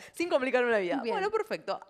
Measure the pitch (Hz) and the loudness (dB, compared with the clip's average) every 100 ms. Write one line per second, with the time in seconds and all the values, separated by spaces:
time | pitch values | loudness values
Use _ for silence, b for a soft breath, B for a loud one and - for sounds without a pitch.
0 | B - 339 294 254 247 240 220 - 277 | B -6 0 0 2 2 4 2 2 -2
1 | 240 427 392 427 - 180 190 185 | -2 -2 0 -2 -2 -6 -6 -8